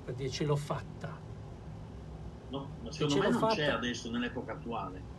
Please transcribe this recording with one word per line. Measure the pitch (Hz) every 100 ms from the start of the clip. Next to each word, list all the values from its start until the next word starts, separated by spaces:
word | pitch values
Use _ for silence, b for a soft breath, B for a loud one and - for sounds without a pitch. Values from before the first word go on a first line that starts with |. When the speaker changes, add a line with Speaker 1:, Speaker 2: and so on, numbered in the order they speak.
Speaker 1:
per | -
dire | 123 135
ce | -
l'ho | 147 147
fatta? | - 151 - - - - - - - - - - - - - - - - -
Speaker 2:
No, | 135 131 -
ma | -
Speaker 1:
E |
Speaker 2:
secondo | - 151
Speaker 1:
ce | 143
Speaker 2:
me | 127
Speaker 1:
l'ho | 120
Speaker 2:
non | 220
c'è | 117
Speaker 1:
fatta. | 147 113
Speaker 2:
adesso | 117 120 117
nell'epoca | 117 120 127 110
attuale. | - 117 113 95 92 -